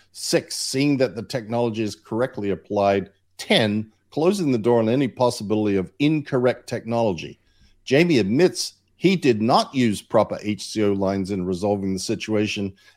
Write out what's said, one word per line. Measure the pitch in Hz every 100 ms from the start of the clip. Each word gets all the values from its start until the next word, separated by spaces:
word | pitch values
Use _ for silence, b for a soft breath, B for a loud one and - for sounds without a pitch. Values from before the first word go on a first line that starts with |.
| b
Six, | - - 160 - -
seeing | - 135 147 135
that | 127 101
the |
technology | 98 131 107 120 120 107
is | 107 -
correctly | - 113 127 - 101
applied. | 87 - 101 101 101 90 _ _ -
Ten, | - 196 110 107 107 _ _
closing | - 170 202 151
the | 123
door | 110 120
on | 110
any | 131 131
possibility | - 123 - 104 107 104 98
of | 90 -
incorrect | 147 156 143 131 123 - -
technology. | 117 110 117 113 85 78 - _ _ _ _
Jamie | - 131 175 131
admits | 95 127 180 - - _ _ _
he | 175 190
did | 135 107
not | 110 185 -
use | 135 120 95
proper | - 113 107 95
H | 107 101 -
C | 107
O | 104
lines | 98 98 98 95
in | 101 90
resolving | 90 101 101 98
the | 95
situation, | - 98 - 104 107 - 98 - b